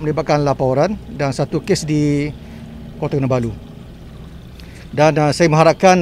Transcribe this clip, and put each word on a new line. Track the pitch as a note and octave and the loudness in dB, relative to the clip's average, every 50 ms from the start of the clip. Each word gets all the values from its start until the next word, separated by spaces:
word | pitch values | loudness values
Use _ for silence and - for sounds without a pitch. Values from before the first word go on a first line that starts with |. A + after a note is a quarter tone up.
melibatkan | D#3 D3+ D#3 D#3+ D3 D3 D3+ D3 | -4 -4 -2 -2 0 0 2 2
lapan | C#3+ C#3+ C3 - C3+ | 2 2 0 0 0
orang | B2+ C3 C#3 D#3 F#3+ G#3+ - - - - | 0 2 2 0 0 -2 -6 -10 -10 -8
dan | C#3 C#3+ C#3 | -4 -4 -4
satu | C3 - C#3 - - D3 | -2 -2 -4 -2 -4 -4
kes | - - F3+ - D#3+ | -2 0 -2 -2 0
di | D3+ D#3 D3+ D3 D3 D3 C#3+ C#3+ D3+ - - - - - - - - - - - - - - | 0 0 2 2 2 2 0 -2 -4 -6 -10 -14 -16 -16 -16 -16 -16 -16 -16 -14 -14 -10 -6
Kota | D3+ D3 D3 | -4 -2 -2
Kinabalu. | C#3 C3+ B2+ C3 B2+ A#2+ A2+ G#2 - - - - - - - - - - - - - - - - - - - - - - - - - - - | 0 0 2 0 0 0 -2 -6 -8 -14 -16 -18 -18 -18 -18 -18 -18 -18 -18 -18 -18 -18 -18 -18 -18 -18 -18 -18 -18 -18 -18 -18 -18 -16 -6
Dan, | - C#3+ D3+ D#3+ D3 | 0 4 4 4 4
uh, | D#3+ D3+ D3 | 4 2 2
saya | C3+ - E3+ | 2 2 2
mengharapkan, | D#3+ D3+ D#3 D#3 D#3+ D3+ - G3 F#3 F#3 F3+ | 4 6 6 6 6 6 6 6 6 6 6